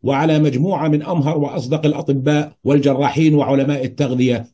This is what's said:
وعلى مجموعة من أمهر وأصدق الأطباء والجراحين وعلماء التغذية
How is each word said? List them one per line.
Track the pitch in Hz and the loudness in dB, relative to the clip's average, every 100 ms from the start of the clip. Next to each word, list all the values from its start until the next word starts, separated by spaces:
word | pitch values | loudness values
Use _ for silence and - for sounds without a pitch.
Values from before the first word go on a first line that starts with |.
وعلى | 123 139 160 151 | -4 0 0 2
مجموعة | 147 123 180 170 156 | 0 0 -2 -2 0
من | 151 | -2
أمهر | - 170 143 160 | -2 -2 -2 -2
وأصدق | 143 123 120 151 151 | -4 -4 -4 -2 0
الأطباء | - 156 139 135 147 147 - | -2 -2 -2 0 0 -2 -6
والجراحين | 131 143 139 131 147 - 160 147 | 0 2 2 2 0 2 2 4
وعلماء | 123 135 135 143 127 | 2 2 0 -2 -4
التغذية | - 139 127 127 117 117 | -4 -2 0 2 0 -4